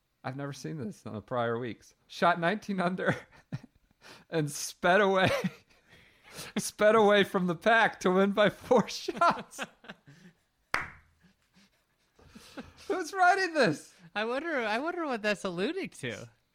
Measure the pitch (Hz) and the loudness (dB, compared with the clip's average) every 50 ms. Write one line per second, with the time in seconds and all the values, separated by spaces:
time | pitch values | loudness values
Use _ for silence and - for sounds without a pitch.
0 | _ _ _ _ - 131 131 139 143 139 143 - - 156 160 156 131 214 - - | _ _ _ _ -12 -12 -10 -10 -10 -10 -12 -12 -12 -12 -10 -10 -10 -10 -12 -12
1 | - 110 107 107 98 - 127 123 117 117 117 117 127 117 101 - _ - _ _ | -14 -12 -12 -12 -10 -6 -4 -2 -2 -2 -2 -4 -6 -8 -10 -12 _ -20 _ _
2 | _ - - - 196 170 175 175 165 170 208 214 - - 202 185 175 180 190 180 | _ -16 -6 0 0 0 2 2 0 -2 -2 -2 -6 -6 -4 -2 -2 -4 -2 -2
3 | 175 185 - - - _ _ - _ - - - - - _ _ _ _ _ _ | -2 -2 -4 -4 -6 _ _ -20 _ -14 -14 -14 -14 -16 _ _ _ _ _ _
4 | _ - - - _ - 170 165 151 143 143 - - - - _ - 175 180 208 | _ -20 -20 -20 _ -8 -4 -4 -4 -4 -6 -8 -10 -12 -8 _ 2 4 4 4
5 | 208 190 196 185 190 - 571 539 453 180 - - _ _ _ _ _ _ - - | 4 4 2 2 2 2 0 0 -4 -6 -8 -10 _ _ _ _ _ _ -20 -20
6 | _ _ _ _ _ - - - - - - 214 - - - - 208 214 220 226 | _ _ _ _ _ -20 -18 -18 -14 -10 -8 -6 -6 -6 -2 2 4 6 6 6
7 | 214 202 208 202 190 196 - 196 180 180 170 160 - 214 226 226 214 185 - - | 6 6 6 6 4 2 0 -2 0 -2 -2 0 2 4 4 4 4 2 0 0
8 | - 190 185 190 196 202 196 214 208 185 - - - - 240 214 190 - - - | 0 2 4 4 2 2 2 2 2 2 2 -2 0 2 4 4 4 2 -4 -10
9 | - - 339 - 339 339 - 349 - - - - 269 - _ _ _ - - _ | -10 -8 -2 0 2 2 2 0 -4 -14 -12 -12 -12 -12 _ _ _ -20 -20 _
10 | _ - 139 156 - 180 _ _ _ _ _ _ _ _ - - - - - - | _ -20 -20 -20 -20 -20 _ _ _ _ _ _ _ _ -4 -4 -4 -6 -14 -20
11 | _ _ _ _ _ 185 _ _ _ _ _ _ _ _ _ _ _ _ _ _ | _ _ _ _ _ _ _ _ _ _ _ _ _ _ _ _ _ _ _ _
12 | _ _ _ _ - - - - - - - 285 - - - - - - 403 370 | _ _ _ _ -20 -20 -20 -20 -20 -20 -18 -18 -18 -18 -20 -14 -8 -6 -6 -6
13 | 349 294 403 381 359 359 392 381 381 349 320 311 240 170 143 - - - _ _ | -6 -4 0 4 4 4 4 4 2 0 2 2 2 2 2 -2 -6 -16 _ _
14 | 180 165 - 208 214 226 247 269 320 339 311 262 226 208 214 233 285 330 349 349 | -20 -12 -8 -6 -4 -4 -4 -4 -4 -4 -4 -4 -2 -2 -2 -4 -4 -4 -6 -6
15 | 330 294 247 220 208 214 208 - - 196 175 170 196 262 349 381 330 190 - - | -6 -6 -6 -4 -2 -2 -4 -2 -4 -6 -4 -4 -4 -4 -4 -4 -8 -10 -10 -10
16 | - 123 107 98 - 117 _ _ _ _ _ | -8 -8 -8 -8 -12 -16 _ _ _ _ _